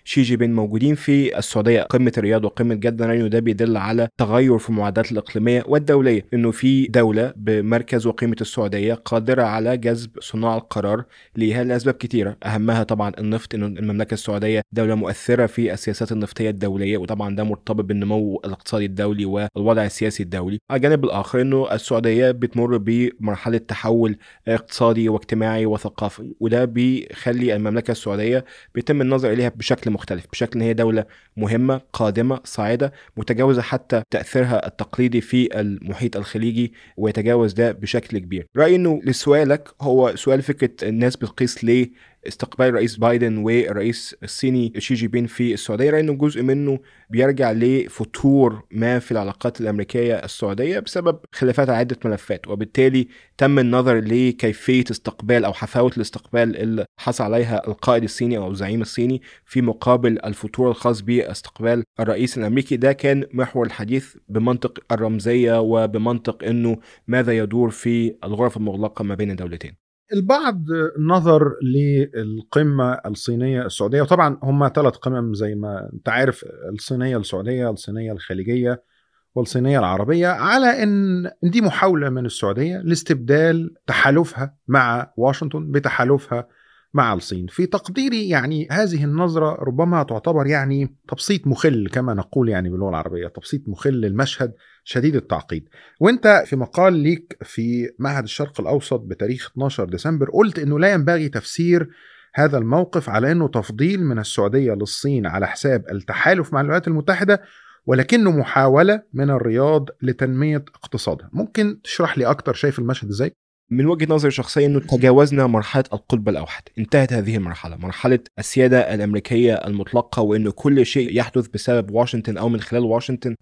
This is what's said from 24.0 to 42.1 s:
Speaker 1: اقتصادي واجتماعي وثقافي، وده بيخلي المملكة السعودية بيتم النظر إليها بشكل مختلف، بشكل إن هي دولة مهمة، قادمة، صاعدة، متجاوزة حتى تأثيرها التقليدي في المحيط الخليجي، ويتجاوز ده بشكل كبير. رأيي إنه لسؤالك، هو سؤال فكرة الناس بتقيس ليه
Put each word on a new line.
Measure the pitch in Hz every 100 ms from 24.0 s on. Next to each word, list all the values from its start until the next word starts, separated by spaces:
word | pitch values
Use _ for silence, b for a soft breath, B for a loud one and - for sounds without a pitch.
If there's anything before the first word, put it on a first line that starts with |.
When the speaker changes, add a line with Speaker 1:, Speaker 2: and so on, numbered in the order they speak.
| 113 104 b b -
Speaker 1:
اقتصادي | 113 - - 117 113 113
واجتماعي | 107 - 113 110 113 110
وثقافي، | 107 104 - 104 - 110 -
وده | 113 120
بيخلي | 123 117 127 131 - - 127 123 123 104
المملكة | 107 113 113
السعودية | 113 107 101 110 127 127 B B
بيتم | 120 - 147
النظر | 127 131 127
إليها | 117 123 117
بشكل | - 131 120
مختلف، | 104 - 90 -
بشكل | - 117 117
إن | 113
هي |
دولة | 113 113 110 107 b b -
مهمة، | 104 113 131 131 _
قادمة، | - 107 101 123 131
صاعدة، | - - 110 120 139 B B -
متجاوزة | 104 113 135 123
حتى | 113 131 - 117 -
تأثيرها | - - 131 123 113 92
التقليدي | - 104 - 123 117
في | - 123 123 107
المحيط | 104 98 95 92 120 104
الخليجي، | 101 107 113 113 120 B B -
ويتجاوز | 107 110 107 120 110
ده | 95 117
بشكل | 101 101 120 - 107
كبير. | 90 92 82 123
رأيي | 160 185
إنه | 175 156
لسؤالك، | 131 123 143 143 143 147 - _
هو | 143 131 127 -
سؤال | 135 135
فكرة | 135 143 120 - 104
الناس | 113 123 123
بتقيس | 110 - 123 -
ليه | 117 123 123 - _